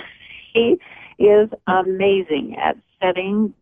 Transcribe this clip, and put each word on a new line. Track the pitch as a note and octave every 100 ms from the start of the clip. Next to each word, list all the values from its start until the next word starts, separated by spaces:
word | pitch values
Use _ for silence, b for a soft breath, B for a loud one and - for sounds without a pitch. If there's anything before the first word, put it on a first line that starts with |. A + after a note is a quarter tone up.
| B
<laughs> | B B B B A3+
He | A#3 F4 B B B B
is | G#3 G#3 A3 - -
amazing | F#3 F#3 F#3+ G3 G3 E3+ D3 - -
at | - - _ _
setting | F#3 F3+ F#3+ G#3 G#3+ -